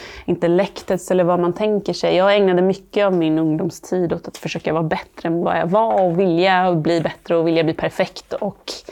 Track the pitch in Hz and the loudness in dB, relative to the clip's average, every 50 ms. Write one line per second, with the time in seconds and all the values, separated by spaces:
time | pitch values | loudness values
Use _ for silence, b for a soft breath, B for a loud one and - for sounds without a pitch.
0 | B B B B B - 175 170 - 175 170 180 196 190 - - - - 196 180 | B B B B B -4 -4 -2 0 2 2 2 0 -2 -4 -10 -6 -4 -4 -4
1 | - - 190 185 180 170 175 175 175 175 170 - 214 214 214 202 196 - 175 - | -2 0 0 2 2 2 2 0 0 -2 -2 -2 -2 -2 -2 -2 -2 -4 -4 -2
2 | - 170 165 175 185 202 202 208 202 190 180 180 180 190 190 190 - _ - 208 | 0 0 2 2 4 4 4 4 4 4 4 4 2 2 0 -2 -6 _ -2 0
3 | 202 196 185 180 165 160 156 160 160 160 151 156 180 165 - - - - - 185 | 2 2 2 2 2 2 2 2 0 0 0 0 -2 -4 -6 -10 -8 -6 -2 -2
4 | 180 165 - - - - - - - 160 - 165 - 165 156 160 170 156 185 185 | -2 -2 -2 -4 -8 -10 -14 -10 -10 -8 -8 -6 -4 -2 -2 0 0 -2 -2 -4
5 | - - _ - - 170 165 170 180 175 175 170 165 170 180 214 226 226 214 202 | -6 -10 _ -8 -6 -4 -2 -2 0 0 0 0 0 0 2 2 2 2 2 2
6 | 190 180 165 170 196 185 165 165 180 190 190 180 185 185 180 160 151 165 170 170 | 2 2 2 2 2 2 2 2 4 4 4 4 2 2 2 2 2 0 0 0
7 | 156 - - - - - 170 170 160 170 165 165 160 151 160 - - 160 - - | 0 -2 -6 -8 -4 -2 0 0 2 2 2 2 2 0 0 -2 -4 -4 -2 -2
8 | 185 - - - - - - - 214 202 - - _ - - - B B | -4 -4 -6 -10 -12 -10 -8 -6 -6 -8 -8 -10 _ -14 -14 -14 B B